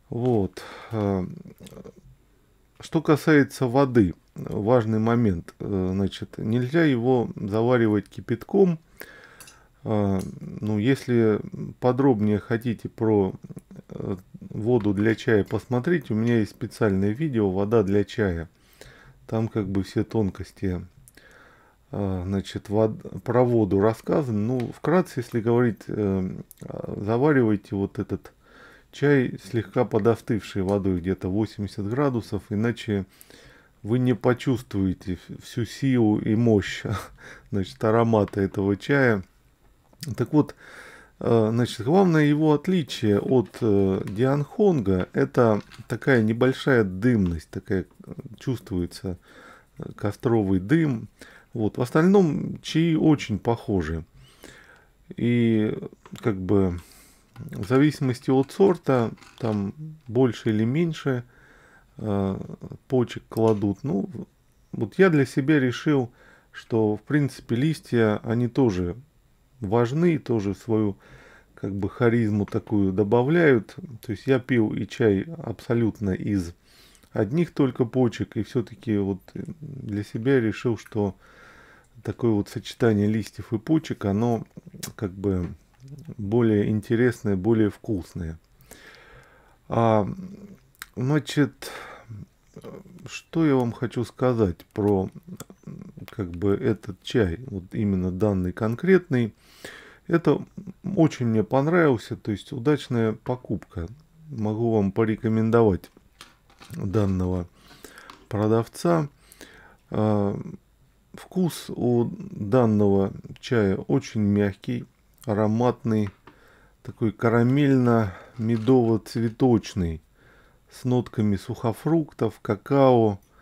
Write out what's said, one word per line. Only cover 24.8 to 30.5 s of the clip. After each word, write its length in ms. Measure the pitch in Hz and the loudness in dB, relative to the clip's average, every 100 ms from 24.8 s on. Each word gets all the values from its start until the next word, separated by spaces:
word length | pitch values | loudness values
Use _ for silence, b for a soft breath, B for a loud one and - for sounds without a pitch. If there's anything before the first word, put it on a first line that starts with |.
| - 180 180 - | 0 0 0 -6
если 200 | 117 120 | -4 -2
говорить, 420 | 110 120 120 98 - | 2 2 2 -2 -8
э, 440 | 104 101 95 92 - - - | -2 0 0 -4 -8 -16 -18
а, 360 | - - - - | -14 -12 -10 -6
заваривайте 760 | 98 117 151 139 113 104 - 101 | -2 0 2 4 2 0 -2 -4
вот 220 | 98 - | -4 -4
этот 340 | 98 98 - _ B B B B B | -6 -8 -8 _ B B B B B
чай 460 | - 139 143 120 - | -2 2 4 2 -6
слегка 420 | - 117 - 127 | -6 -6 -2 -2
подостывшей 800 | 113 113 107 110 - 107 - | 0 2 2 2 -2 -4 -4